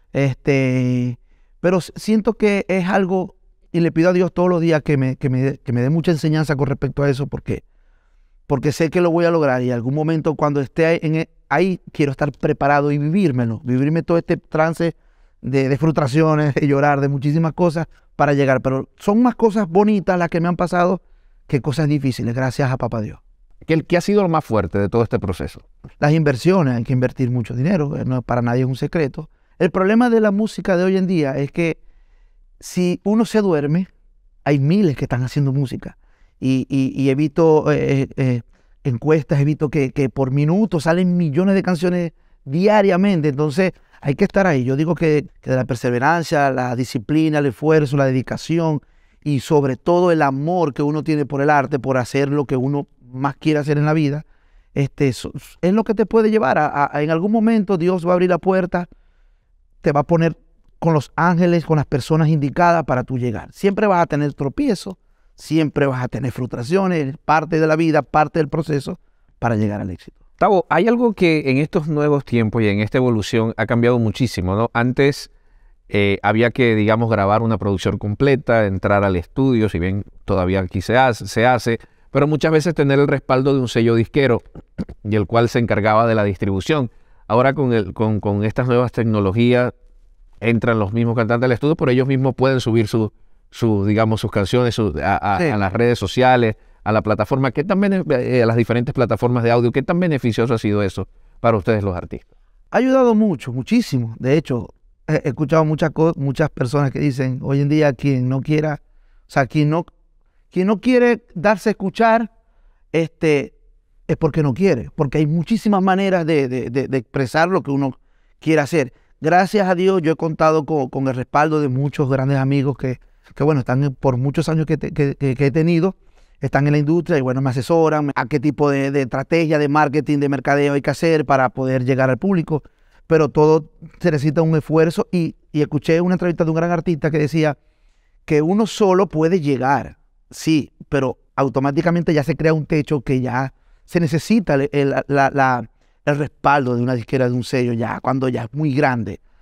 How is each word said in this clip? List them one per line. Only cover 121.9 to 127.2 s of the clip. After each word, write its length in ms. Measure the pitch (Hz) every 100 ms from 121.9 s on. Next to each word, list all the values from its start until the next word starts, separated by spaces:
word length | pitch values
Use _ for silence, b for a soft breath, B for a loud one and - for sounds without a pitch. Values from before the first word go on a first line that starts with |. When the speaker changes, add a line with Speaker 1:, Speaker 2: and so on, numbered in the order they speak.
| - 131
Speaker 1:
grandes 280 | 135 135 139
amigos 380 | 135 139 135 131
que, 240 | 131 123 b b b
que, 100 | -
bueno, 160 | 147 147
están 240 | 117 127
en, 100 | 143
por 220 | 127 139 123
muchos 320 | 135 151 160
años 180 | 160 151
que 100 | 151
te-, 160 | -
que, 220 | - 139
que, 200 | - 139
que 120 | 127 143
he 40 |
tenido, 460 | 156 160 165 185 - _ _ _ _
están 260 | 135 139 143
en 60 |
la 60 | 147
industria 400 | 147 170 160
y, 20 | 156